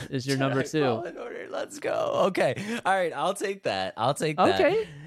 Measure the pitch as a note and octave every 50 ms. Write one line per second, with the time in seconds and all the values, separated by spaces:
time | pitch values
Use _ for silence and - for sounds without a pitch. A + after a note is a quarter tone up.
0 | - - C#3 C3 B2 C#3 C3+ C3+ C3+ C3+ C3 C3+ B2+ - - D#3 C#3+ B2+ A2+ A2+
1 | A#2 - - - - - - - - - - - - - - G3+ - - - -
2 | - - - - F#3 G3 F#3 F#3 F#3+ E3 D#3 - G3 G#3+ A#3 A#3 - F3+ G3 F#3+
3 | F3+ D#3+ B2+ C#3 D#3 F3+ G3 - A3 G3 G3+ G3 - B2 G2+ F#2+ F#2+ F#2 - -
4 | A2+ C3 C#3+ - - D#3 D#3 D3 - - - - F4 D4 G4 A4+ G#4+ - - -
5 | -